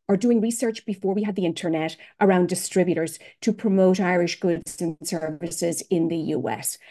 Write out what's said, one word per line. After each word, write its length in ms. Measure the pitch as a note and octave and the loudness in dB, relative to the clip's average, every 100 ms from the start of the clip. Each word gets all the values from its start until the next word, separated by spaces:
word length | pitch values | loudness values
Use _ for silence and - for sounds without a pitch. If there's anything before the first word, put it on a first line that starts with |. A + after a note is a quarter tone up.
| - | -2
or 80 | G3 | 2
doing 240 | A#3+ A#3 | 4 2
research 460 | A3+ A#3 A3+ A3 - | 0 -2 -4 -4 -8
before 300 | G3 F#3+ G3 | -4 -2 -2
we 80 | |
had 120 | G#3 G3+ | -2 -2
the 120 | F3 | -2
internet 500 | E3 F3 D#3+ D#3+ - - - | -2 -2 -2 -4 -8 -16 2
around 260 | G3 F#3 F3 | 4 6 2
distributors 720 | F3+ - F#3+ F3+ E3 D#3+ - - _ | 0 -2 0 2 0 -2 -6 -18 _
to 100 | A#3 | -2
promote 480 | A3 A3+ F#3+ F#3 F#3 | 0 2 4 4 4
Irish 400 | F3+ F3+ E3+ - | 2 2 0 0
goods 400 | F#3 E3 - - | 0 -2 -4 -6
and 180 | E3 D#3 | -6 -6
services 760 | D#3+ E3 D#3 D3+ E3+ - E3+ D#3+ - | -8 -6 -6 -6 -8 -4 -4 -4 -2
in 200 | F3 E3 | 0 0
the 80 | E3 | -2
U 300 | D3+ D3+ - | -2 -2 -4
S. 300 | A2+ C3+ - - | -6 -8 -10 -16